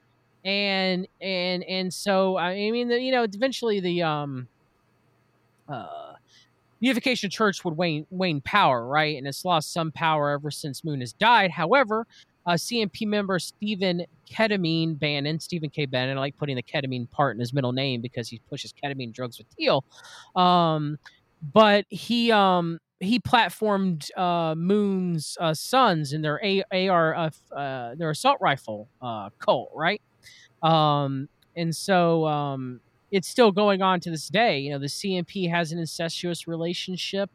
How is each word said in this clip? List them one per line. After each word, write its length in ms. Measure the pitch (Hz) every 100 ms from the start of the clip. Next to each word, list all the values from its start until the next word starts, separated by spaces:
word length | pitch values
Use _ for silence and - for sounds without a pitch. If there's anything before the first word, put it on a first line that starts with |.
| _ _ _ _ 190
And, 640 | 202 202 190 190 180 190 -
and, 440 | 190 180 180 180
and 280 | 175 185 185
so, 460 | - 208 190 190 185
I 160 | 175 196 214
mean, 200 | 233 240
the, 120 | 240
you 100 | 254
know, 120 | 254
eventually 560 | 226 202 262 226 233 202
the, 240 | 180 175
um, 440 | 160 151 143 131 123 _ _ _ _ _ _ _ _ _ _ _ -
uh, 460 | 123 85 73 73 - _ _ _ _ _ -
Unification 460 | 247 247 269 233 190
Church 340 | - 214 -
would 140 | 180 156
wane, 300 | 175 151 156
wane 320 | 185 185 147
power, 460 | - 202 165 123 120
right? 280 | 147 156 143
And 120 | 139
it's 180 | - 180
lost 260 | 165 -
some 200 | 170 160
power 400 | - 165 156 143
ever 180 | 143 147
since 340 | - 156 127
Moon 160 | 160 139
has 120 | 120
died. 380 | - 220 233 190
However, 560 | 156 160 277 220 220 233 - _ _
uh, 140 | 175 170
C 240 | - 233
M 80 | 214
P 160 | - 214
member 320 | 208 196 185
Stephen 720 | - - 208 196 190 170 175 _ -
Ketamine 680 | - 220 202 165 165 160 147
Bannon, 420 | 151 147 143 156
Stephen 300 | - 170 151
K 160 | - 139
Bannon, 320 | 127 131 135
I 20 |
like 180 | 139 -
putting 180 | 147 123
the 80 |
ketamine 440 | - 160 135 127 120
part 240 | - 139 104
in 40 |
his 140 | 120
middle 180 | 139 123
name 300 | 127 135 120
because 280 | 120 123 113
he 100 | 117 -
pushes 240 | 143 107 -
ketamine 300 | 143 135 120
drugs 240 | 110 123 -
with 80 | - -
Thiel. 300 | 294 147 - - - - - 185
Um, 600 | 180 180 165 156 147 151 - _ _ _ 151
but 320 | 208 214 208 -
he, 420 | 196 - 233 233
um, 480 | 208 190 180 170 165 _ -
he 200 | 185 233
platformed, 920 | - 233 180 - 214 196 190 156 - -
uh, 380 | 175 175 160 160
Moon's, 840 | 180 208 202 190 180 165 - -
uh, 140 | 165
sons 600 | 160 - 262 233 160 139
in 100 | 156
their 160 | 151 151
A-, 200 | 208 196 -
A 160 | 185 190
R, 260 | 175 160
uh, 120 | 151 160
f-, 240 | - - 143
uh, 400 | 139 131 120 147
their 140 | 160
assault 300 | 143 262 277
rifle, 460 | 175 135 - 107 - _
uh, 260 | 123 110 101 -
cult, 340 | - 156 - 127
right? 260 | 165 208 _ _ - - - _
Um, 640 | 160 160 151 143 139 135 143 _ _ 170
and 200 | 165 156
so, 500 | - 180 170 165 156
um, 540 | 147 143 135 127 123 _ _ _
it's 180 | 196 -
still 240 | - 226
going 300 | 190 208 190
on 180 | 190 180
to 100 | 170
this 200 | 156 -
day. 300 | 190 233 143
You 100 | 139
know, 100 | 143
the 80 | 139
C 300 | - 202 185
M 80 | 170
P 220 | 202 175
has 260 | 170 160
an 60 | 170
incestuous 680 | 156 - 165 - 175 170 -
relationship, 840 | 165 170 175 - 180 - 196 202